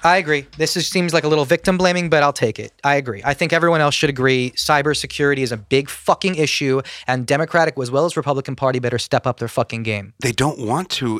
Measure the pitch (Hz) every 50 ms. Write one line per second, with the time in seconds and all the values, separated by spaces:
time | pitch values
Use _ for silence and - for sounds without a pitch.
0 | - 170 180 190 170 147 151 143 131 - - 147 160 156 - 180 151 - - 185
1 | 175 170 160 165 147 151 156 151 143 139 170 160 - 196 185 180 185 180 175 180
2 | 175 160 160 151 143 143 135 - 131 110 104 - 107 - _ _ - 143 143 143
3 | 135 123 101 101 117 139 143 - 175 156 165 165 165 170 170 160 147 147 139 -
4 | 160 143 139 127 127 131 131 127 123 127 - - - - 151 143 143 151 143 -
5 | - - - - 147 143 143 135 131 117 120 107 104 - 135 139 139 - - -
6 | - - 170 - - 190 185 156 156 135 - - 147 135 131 135 - - - -
7 | - - 127 127 120 113 143 143 165 160 - 170 160 156 - 139 127 120 131 139
8 | 160 175 - 160 - 147 139 135 - - 131 - 139 131 131 127 123 120 120 113
9 | - - - 120 - 127 120 - 120 113 - 135 117 - 117 113 113 110 107 101
10 | 98 104 - - - 120 117 - 135 151 151 143 120 104 123 165 185 - - -
11 | 135 117 110